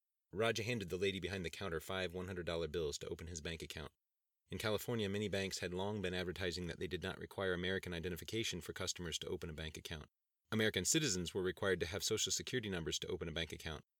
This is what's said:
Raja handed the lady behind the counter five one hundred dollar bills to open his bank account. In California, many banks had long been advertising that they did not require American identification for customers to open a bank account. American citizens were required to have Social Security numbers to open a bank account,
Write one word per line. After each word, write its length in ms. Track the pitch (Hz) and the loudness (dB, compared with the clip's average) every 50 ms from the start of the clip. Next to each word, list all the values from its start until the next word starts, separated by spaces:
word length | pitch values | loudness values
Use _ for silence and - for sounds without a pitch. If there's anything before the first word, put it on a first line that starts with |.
| _ _ _ _ _ _ | _ _ _ _ _ _
Raja 320 | - 95 113 113 113 113 104 | 0 2 4 4 4 4 2
handed 260 | 117 123 113 98 82 | 0 0 0 0 -2
the 100 | 92 90 | 0 2
lady 220 | 101 98 95 95 | 2 4 2 2
behind 240 | 82 87 98 95 87 | 0 -2 -2 0 -2
the 60 | 80 | -2
counter 300 | - - 101 92 82 78 | -4 -4 -4 -2 -2 -2
five 320 | - - 95 95 92 87 85 | -2 -2 -2 0 0 0 -2
one 140 | 92 90 | -2 -4
hundred 200 | 92 95 90 85 | -4 -4 -4 -2
dollar 220 | 85 85 82 85 76 | 0 0 0 0 0
bills 300 | 73 87 80 73 73 - | 0 0 0 0 0 -2
to 100 | 80 - | -4 -4
open 200 | 85 - 82 82 | -6 -6 -6 -8
his 120 | 87 80 | -8 -6
bank 220 | 76 85 82 82 - | -4 -4 -4 -4 -6
account. 300 | - - 78 76 71 _ _ _ _ _ _ _ _ _ _ _ - | -6 -6 -6 -8 -8 _ _ _ _ _ _ _ _ _ _ _ -8
In 80 | 92 90 | -6 -2
California, 500 | - 110 107 95 - - 120 113 104 98 | 0 2 2 2 0 0 0 0 2 2
many 200 | 98 104 107 98 | 2 2 0 2
banks 300 | 90 98 98 95 - - | 2 2 0 0 -2 -2
had 140 | 98 87 87 | -2 -2 0
long 300 | 92 95 101 107 107 92 | 0 0 0 0 0 0
been 100 | 90 92 | 0 0
advertising 540 | 90 90 90 87 - 98 90 80 90 90 | 0 0 -2 -2 0 0 0 0 0 -2
that 120 | 82 82 - | -2 -2 -2
they 80 | 92 | -2
did 160 | 85 92 85 82 | -2 -2 -2 -2
not 160 | 92 - - | -2 -4 -4
require 360 | 87 - - - 98 92 90 | -8 -8 -4 0 2 2 2
American 400 | 87 90 92 95 92 - 90 87 | 2 2 2 2 2 0 -2 -2
identification 680 | 85 82 90 87 80 - - - 113 113 - 90 87 | -2 -2 -2 -2 -4 -4 -2 0 0 0 0 -2 -4
for 120 | - - 85 | -4 -6 -4
customers 460 | - 92 87 - - 87 82 76 - | -4 -2 -2 -2 -2 -2 -2 -2 -2
to 100 | - - | -2 -2
open 200 | 92 85 - 85 | -4 -2 -4 -4
a 60 | 78 | -4
bank 220 | 76 80 78 - | -4 -6 -6 -6
account. 340 | 85 - - 82 76 - - _ _ _ _ _ _ _ - | -6 -8 -6 -6 -8 -8 -10 _ _ _ _ _ _ _ 0
American 340 | - 110 110 107 - 95 90 | 2 6 6 6 6 4 4
citizens 480 | - - 165 151 123 92 92 87 80 - | 4 4 6 6 4 2 2 0 0 0
were 100 | 101 90 | 0 2
required 380 | 92 87 - 104 98 92 85 | 2 2 2 4 4 4 4
to 60 | 85 | 4
have 180 | 82 92 95 - | 0 0 0 2
Social 260 | - 110 104 - 95 | 2 2 2 2 2
Security 380 | - - - - - 120 107 101 | 2 0 0 0 -2 -2 0 0
numbers 300 | 95 85 80 80 80 - | -2 0 0 0 0 0
to 80 | - | 0
open 220 | - 95 87 85 85 | -2 -2 -2 -2 -2
a 40 | 78 | 0
bank 200 | 82 82 - 80 | 0 -2 -2 -4
account, 320 | 78 - 82 78 67 - _ _ | -6 -6 -6 -6 -6 -8 _ _